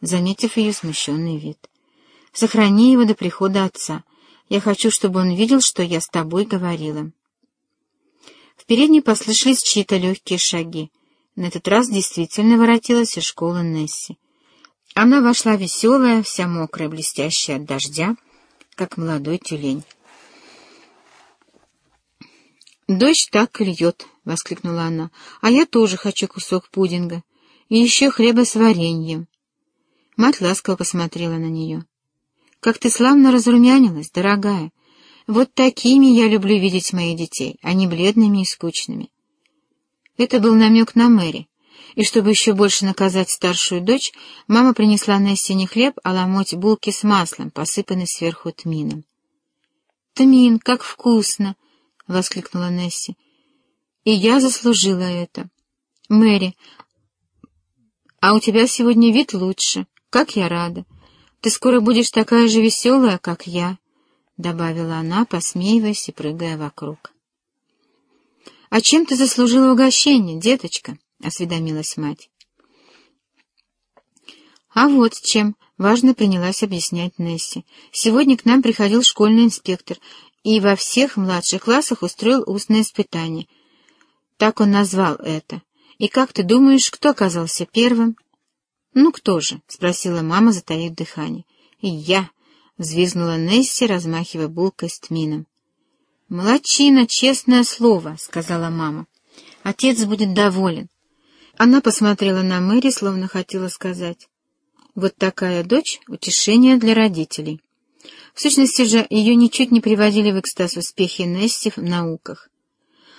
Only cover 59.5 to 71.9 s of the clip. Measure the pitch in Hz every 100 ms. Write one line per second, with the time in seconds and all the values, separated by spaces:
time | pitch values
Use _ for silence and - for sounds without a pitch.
59.5 | - - 185 185 _ _ 247 311 214 170
60.5 | 170 175 175 - _ _ _ _ _ 226
61.5 | - 254 247 214 233 233 226 214 233 233
62.5 | 220 220 - 240 269 247 180 - 175 180
63.5 | 175 180 190 _ _ _ _ _ - 175
64.5 | 170 165 165 165 160 160 185 233 175 -
65.5 | 180 185 226 214 202 - - 151 165 170
66.5 | 156 147 - 147 156 - _ _ _ _
67.5 | _ _ _ _ _ _ _ _ _ -
68.5 | _ _ 220 - 311 330 254 262 - 247
69.5 | 254 262 247 262 247 294 269 180 160 196
70.5 | 262 170 - - - _ _ 170 - 170
71.5 | 165 160 156 156